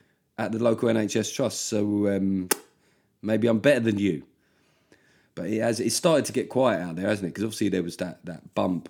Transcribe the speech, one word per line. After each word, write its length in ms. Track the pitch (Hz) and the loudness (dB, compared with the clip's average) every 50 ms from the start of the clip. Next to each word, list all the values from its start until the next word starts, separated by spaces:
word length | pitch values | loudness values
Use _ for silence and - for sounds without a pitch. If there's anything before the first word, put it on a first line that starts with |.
| _ _ _ _ _ _ _ - | _ _ _ _ _ _ _ -6
at 140 | 113 92 | -4 -4
the 100 | 110 110 | -2 0
local 260 | 120 117 113 110 123 117 | 2 2 2 2 2 2
N 80 | 113 | 2
H 200 | 110 107 98 - | 2 0 0 0
S 140 | 170 104 - | -2 -2 -2
trust, 360 | - - 131 107 - - - | -2 -2 -2 -2 -2 -4 -6
so, 480 | - 113 104 104 104 104 104 104 101 98 | -4 -2 0 0 0 0 2 2 2 0
um, 340 | 95 98 95 95 95 92 92 - - - _ _ _ _ _ _ _ _ _ _ _ | 0 0 0 0 -2 -2 -4 -6 -6 -6 _ _ _ _ _ _ _ _ _ _ _
maybe 260 | - 104 110 110 113 117 | -4 -2 0 2 2 2
I'm 100 | 117 110 | 2 2
better 220 | 98 143 143 123 | 4 4 4 4
than 180 | 113 113 104 101 | 2 0 0 2
you." 240 | 101 95 80 69 65 - _ _ _ _ _ _ _ _ _ _ _ _ _ _ _ _ _ _ _ _ _ | 0 0 0 -2 -6 -14 _ _ _ _ _ _ _ _ _ _ _ _ _ _ _ _ _ _ _ _ _
But 120 | - 87 | -10 -6
it 140 | 90 110 110 | -4 -2 0
has, 180 | 113 117 113 110 | 0 0 0 0
it 100 | - 117 | 0 -2
started 360 | - - - 170 160 139 113 | 0 2 4 4 4 4 4
to 60 | - | 2
get 160 | - 127 - - | -2 -2 -4 0
quiet 320 | - 127 131 120 98 82 | 2 2 4 4 2 2
out 140 | 90 87 80 | -2 -4 -4
there, 140 | 87 98 104 | -2 0 0
hasn't 180 | 107 98 95 80 | 0 0 -2 -4
it? 60 | - | -4
'Cause 80 | 98 | -4
obviously 260 | 104 110 107 - 107 98 | -4 -4 -2 -2 0 0
there 140 | 92 87 | 0 0
was 140 | 85 87 - | -2 -4 -6
that, 280 | - 90 85 - - - | -6 -8 -8 -8 -10 -14
that 300 | 87 82 - - - _ | -14 -14 -14 -16 -8 _
bump 340 | 104 98 92 90 82 - - | -2 0 0 0 -2 -6 -10